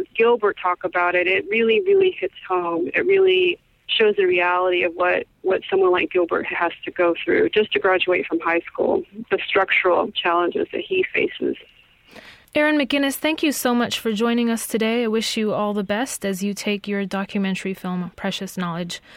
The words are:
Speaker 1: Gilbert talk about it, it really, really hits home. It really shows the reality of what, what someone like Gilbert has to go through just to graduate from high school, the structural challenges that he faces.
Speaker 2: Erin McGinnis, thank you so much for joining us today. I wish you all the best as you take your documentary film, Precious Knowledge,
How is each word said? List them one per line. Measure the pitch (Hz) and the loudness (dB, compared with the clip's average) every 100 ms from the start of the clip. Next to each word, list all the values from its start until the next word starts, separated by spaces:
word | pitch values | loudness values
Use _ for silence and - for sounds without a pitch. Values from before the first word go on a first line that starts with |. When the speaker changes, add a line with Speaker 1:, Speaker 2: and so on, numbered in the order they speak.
| - - | -2 2
Speaker 1:
Gilbert | 226 240 208 - | 4 4 2 0
talk | 185 180 | -2 -2
about | - 180 175 180 | -2 0 2 2
it, | 180 | 2
it | 190 - | 0 0
really, | 220 226 220 | 0 2 2
really | 262 196 370 | 4 4 4
hits | - - - - | 2 -6 -8 -4
home. | - 175 165 180 | -4 -2 -2 -2
It | 175 180 | -2 2
really | 190 190 185 180 - _ _ - | 4 6 4 2 -2 _ _ -4
shows | - 214 202 | 2 2 4
the | 185 | 2
reality | 180 175 180 185 180 | 2 2 2 2 2
of | 180 | 0
what, | 170 180 180 - _ | 0 0 0 -4 _
what | - 185 - | -2 -2 0
someone | 196 185 | 2 4
like | 180 - | 2 0
Gilbert | 180 170 175 170 | 0 0 -2 -4
has | 175 170 - - | -2 -4 -4 -10
to | |
go | - 175 170 | 0 0 0
through | - 208 175 | 0 2 4
just | 214 214 | 2 2
to | 208 | 2
graduate | 196 185 185 180 - | 2 2 2 0 0
from | 160 | -2
high | 165 170 | 0 -2
school, | - - - - - 208 233 | -4 -4 0 0 -4 -12 -4
the | 196 - | -4 0
structural | 202 190 - 185 170 175 | 0 2 2 2 2 0
challenges | - 180 170 175 - 165 | -2 0 0 0 -2 -4
that | - | -6
he | - 185 185 | -4 -2 0
faces. | - - - - - - _ _ _ _ - - - _ | 0 -2 -2 -4 -4 -10 _ _ _ _ -20 -20 -20 _
Speaker 2:
Erin | 302 302 302 | 0 2 2
McGinnis, | 285 285 277 269 | 2 0 0 0
thank | 302 320 | -2 0
you | 311 | 0
so | - 254 | 0 0
much | 240 220 - | 2 0 -2
for | 226 | -4
joining | 208 233 233 233 | 0 0 2 0
us | 226 - | -2 -2
today. | 220 220 233 233 | -2 0 0 0
I | |
wish | 220 220 226 | -2 -2 -2
you | 214 | 0
all | 180 208 | 0 0
the | 208 190 | -2 -2
best | 208 269 - 196 | -2 -2 -4 -4
as | 190 | -4
you | 202 | -4
take | 202 - 208 208 | -4 -4 -4 -4
your | 202 196 | -4 -4
documentary | 196 196 208 190 190 190 | -4 -4 -2 -2 -2 -4
film, | 190 180 180 175 - | -6 -6 -6 -6 -6
Precious | 196 - 190 - | -6 -6 -8 -6
Knowledge, | 175 165 175 - - | -6 -4 -6 -10 -14